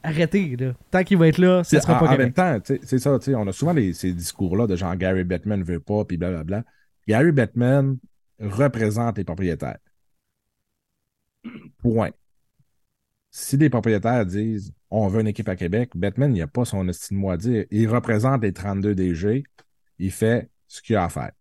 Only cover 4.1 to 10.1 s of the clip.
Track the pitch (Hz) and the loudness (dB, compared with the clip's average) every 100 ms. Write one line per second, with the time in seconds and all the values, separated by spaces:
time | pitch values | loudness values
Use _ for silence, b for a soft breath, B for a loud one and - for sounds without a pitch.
4.1 | 87 87 - 95 95 117 90 95 90 92 | -4 -8 -4 0 2 0 0 -2 -2 0
5.1 | 92 90 90 107 104 87 85 - 104 104 | 0 0 -4 -2 -4 -2 -6 -2 -2 -2
6.1 | 87 87 85 78 101 117 _ _ _ - | -4 -4 -4 -4 -6 -8 _ _ _ 0
7.1 | 107 165 143 110 120 120 139 139 131 - | 4 4 4 2 2 2 4 2 -2 -10
8.1 | _ _ _ 104 98 143 117 107 104 117 | _ _ _ -6 0 0 2 -2 0 -2
9.1 | 104 87 85 92 78 67 - _ _ _ | -4 -6 -4 -4 -2 -6 -10 _ _ _